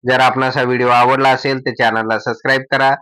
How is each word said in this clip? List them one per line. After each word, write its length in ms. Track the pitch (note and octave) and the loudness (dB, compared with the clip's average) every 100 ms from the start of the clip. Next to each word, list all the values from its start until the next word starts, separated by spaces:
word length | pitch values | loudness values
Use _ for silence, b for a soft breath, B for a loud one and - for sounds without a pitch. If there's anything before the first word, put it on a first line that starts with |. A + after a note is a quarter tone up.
जर 160 | B2 B2+ | 0 2
आपणास 380 | C3 B2 C3 C3+ | 2 2 -2 -2
हा 60 | |
व्हिडिओ 240 | B2+ B2 B2 | -2 0 2
आवडला 420 | B2 B2 C3+ C3 | 2 2 2 2
असेल, 300 | B2+ C#3+ C3 | 0 -2 -4
तर 140 | C3 | -6
चॅनलला 460 | A2+ A#2 A2+ A2 A2 | -2 -2 0 -2 -4
सबस्क्राईब 420 | - A2+ C3+ C3+ C3 | -4 -6 -2 -4 -2
करा 220 | C3+ C3+ C#3 | 0 0 0